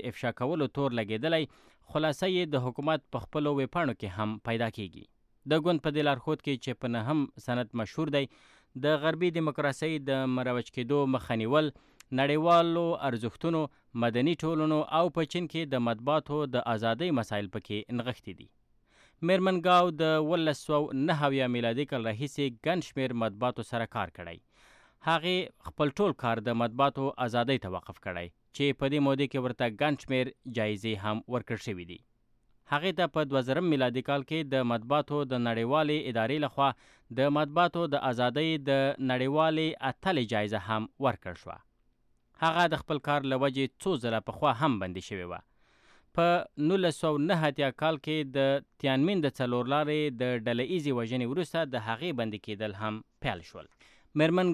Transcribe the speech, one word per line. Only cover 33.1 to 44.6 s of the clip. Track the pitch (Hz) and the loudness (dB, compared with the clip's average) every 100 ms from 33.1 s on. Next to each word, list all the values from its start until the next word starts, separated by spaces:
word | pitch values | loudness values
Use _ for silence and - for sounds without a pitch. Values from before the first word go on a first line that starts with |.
په | - 147 | 0 0
دوه | 135 123 | 0 0
زرم | 135 180 | 0 2
میلادي | 143 127 120 127 | 2 2 0 -2
کال | 143 131 | -2 -2
کې | 160 147 | -4 -2
د | 135 120 | 0 2
مطبوعاتو | 117 113 143 143 147 135 | 0 0 0 0 -2 -2
د | 127 120 | -2 0
نړیوالې | 113 117 147 151 151 131 | 0 0 2 2 0 -2
ادارې | 117 113 151 143 | 0 0 0 -2
لخوا | - 139 120 _ - - | 0 0 0 _ -20 -8
د | 120 139 147 | 0 2 2
مطبوعاتو | 151 151 175 170 165 | 2 2 2 2 0
د | 139 131 | 0 0
ازادۍ | 120 123 123 160 156 139 | 2 2 2 0 0 2
د | 135 135 - 135 | 2 2 0 0
نړیوالې | 127 131 147 160 156 160 - 135 | 2 2 4 4 4 0 -2 -4
اتلې | - 190 170 113 | -2 0 0 2
جایزه | 110 104 107 95 | 0 0 -2 -2
هم | 110 110 - 135 | -2 -2 -2 -2
ورکړل | - 113 - | -2 -6 -12
شوه. | - 85 _ _ _ _ _ _ _ - | -14 -16 _ _ _ _ _ _ _ -2
هغه | 165 165 175 | 0 4 2
د | 151 | 2
خپل | - 151 - | -2 -4 0
کار | 147 135 | 0 0
له | 131 | 0
وجې | 139 131 135 - | 0 0 -2 -2
څو | 190 160 | -2 -2
ځله | 120 113 - | 0 -2 -4
پخوا | 104 147 | 0 0
هم | 117 | 2